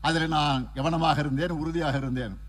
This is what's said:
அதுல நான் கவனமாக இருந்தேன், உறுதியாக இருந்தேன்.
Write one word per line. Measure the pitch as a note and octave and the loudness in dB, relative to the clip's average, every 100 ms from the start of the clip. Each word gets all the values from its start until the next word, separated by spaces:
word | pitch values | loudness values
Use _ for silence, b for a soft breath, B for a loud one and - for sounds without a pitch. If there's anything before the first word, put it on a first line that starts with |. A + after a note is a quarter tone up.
அதுல | - E3 D#3+ | 2 0 2
நான் | D#3 D3 C3+ B2 | 2 2 0 -2
கவனமாக | - C#3+ E3 D3 C#3+ | -2 0 2 2 2
இருந்தேன், | D3 C3 E3+ E3 | 2 0 0 -2
உறுதியாக | D#3+ E3 D#3+ C#3 | -2 0 0 0
இருந்தேன். | C3+ B2+ A#2 F#2+ | -2 -4 -4 -8